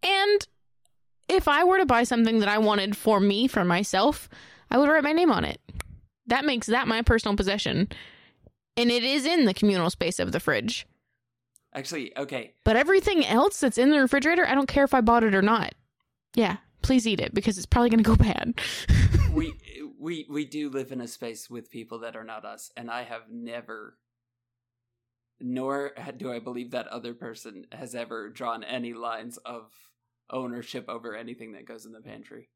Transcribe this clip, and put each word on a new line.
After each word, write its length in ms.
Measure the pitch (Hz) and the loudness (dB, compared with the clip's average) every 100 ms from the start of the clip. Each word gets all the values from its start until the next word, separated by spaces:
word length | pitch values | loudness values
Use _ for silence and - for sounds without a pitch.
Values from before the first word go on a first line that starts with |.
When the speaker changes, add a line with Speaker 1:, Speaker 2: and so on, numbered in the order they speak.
Speaker 1:
and 440 | 349 392 403 415 - _ _ _ _ _ _ _ _ | 0 2 4 2 0 _ _ _ _ _ _ _ _
if 200 | 370 330 | 0 4
I 160 | 285 | 4
were 140 | 359 381 | 4 4
to 60 | 339 | 4
buy 180 | 233 | 2
something 360 | 240 240 226 226 | 2 2 2 2
that 100 | 202 | 2
I 100 | 208 | 2
wanted 360 | 214 208 196 202 | 2 2 0 -2
for 240 | - 214 | 2 4
me, 280 | 202 202 254 | 4 2 0
for 180 | - 180 | 0 2
myself, 640 | 175 202 190 233 294 - - - - _ | 2 0 2 2 0 -8 -20 -20 -20 _
I 80 | 240 | 2
would 120 | 285 | 4
write 140 | 311 | 4
my 80 | 285 | 2
name 180 | 311 349 | 2 2
on 120 | 226 76 | 2 -2
it. 140 | - - - - - _ _ - | -6 -12 -12 -12 -14 _ _ -2
That 180 | 240 294 | 0 0
makes 220 | 247 - | -2 0
that 200 | 233 262 | -2 0
my 140 | 226 | 0
personal 340 | 233 233 220 202 | 2 2 2 0
possession. 520 | 190 208 - - 202 - - - _ _ _ _ _ - | 0 -2 -2 -2 -2 -4 -20 -20 _ _ _ _ _ 0
And 120 | 240 | 2
it 120 | 240 | 2
is 220 | 240 285 269 | 0 0 2
in 200 | 349 240 | 4 4
the 80 | |
communal 360 | 190 208 190 170 | 4 2 2 0
space 280 | - 175 - | 0 -4 -2
of 120 | 180 | -4
the 80 | 170 | -2
fridge. 460 | - 123 214 - - _ _ _ _ _ _ _ _ | 0 0 -2 -6 -10 _ _ _ _ _ _ _ _
Speaker 2:
Actually, 440 | - 135 165 120 - | -14 -10 -8 -8 -8
okay. 360 | 139 135 113 _ - | -8 -8 -12 _ 0
Speaker 1:
But 100 | 220 | 2
everything 500 | 294 381 403 370 - | 4 4 4 0 2
else 340 | 226 349 - | 4 2 2
that's 160 | 269 214 | -2 4
in 140 | 262 | 4
the 80 | 302 | 4
refrigerator, 460 | 262 277 277 339 359 | 4 2 2 2 2
I 100 | 269 | 0
don't 120 | 269 | 0
care 160 | - | 2
if 100 | 277 | 4
I 60 | 262 | 4
bought 220 | 226 233 | 4 4
it 100 | 226 196 | 4 2
or 60 | |
not. 320 | 196 226 - - _ _ _ _ _ - | 2 2 -2 -10 _ _ _ _ _ -2
Yeah, 220 | 214 202 _ _ | 0 -2 _ _
please 260 | - 262 220 | 2 2 2
eat 140 | 196 | -2
it, 120 | - | -2
because 240 | - 208 190 | -2 -2 -4
it's 80 | - | 0
probably 240 | - 240 | 4 4
gonna 120 | 226 | 4
go 120 | 220 226 | 6 6
bad. 440 | 220 - - 240 - - - | 6 2 -4 -6 -6 -10 2
<laughs> 440 | - - - - | 6 6 4 2
Speaker 2:
We, 200 | - - - - - 147 - | 2 -2 -8 -18 -18 -18 -14
we, 280 | 151 170 147 | -10 -10 -8
we 140 | 147 | -8
do 260 | 143 147 147 | -6 -6 -6
live 220 | 135 127 | -6 -8
in 80 | 127 | -10
a 80 | 117 | -12
space 420 | - 120 113 - | -12 -14 -14 -14
with 200 | 120 113 | -16 -16
people 280 | - 113 117 | -18 -16 -14
that 180 | 113 113 | -14 -16
are 60 | 113 | -16
not 180 | 110 | -16
us, 260 | 107 110 - - | -16 -18 -18 -16
and 160 | 120 | -10
I 120 | 120 | -10
have 260 | 120 117 110 | -10 -14 -16
never, 680 | 117 117 117 117 113 110 _ _ _ _ _ _ _ _ _ _ _ _ _ _ _ | -16 -12 -14 -14 -16 -16 _ _ _ _ _ _ _ _ _ _ _ _ _ _ _
nor 520 | 123 127 135 139 143 139 | -10 -8 -6 -6 -8 -10
ha-, 140 | 135 | -16
do 220 | 127 131 | -12 -10
I 60 | 120 | -10
believe 320 | 110 120 123 | -10 -12 -10
that 160 | 123 110 | -10 -10
other 260 | 117 117 | -12 -12
person 520 | 120 123 113 117 98 - | -14 -16 -16 -18 -20 -20
has 240 | 110 123 120 | -18 -14 -12
ever 340 | 117 117 107 | -10 -12 -14
drawn 340 | - 123 113 107 | -10 -8 -8 -8
any 280 | 127 120 | -10 -10
lines 440 | 113 117 113 117 120 | -10 -8 -8 -12 -16
of 340 | 117 120 110 _ _ _ _ _ _ | -16 -16 -18 _ _ _ _ _ _
ownership 560 | 131 127 120 117 127 107 | -10 -8 -10 -12 -12 -12
over 260 | 117 117 107 | -12 -12 -14
anything 380 | 117 120 113 | -14 -16 -18
that 120 | 101 - | -20 -20
goes 200 | 113 110 | -20 -20
in 80 | |
the 80 | 110 | -20
pantry. 480 | 117 110 107 107 117 | -20 -20 -20 -20 -20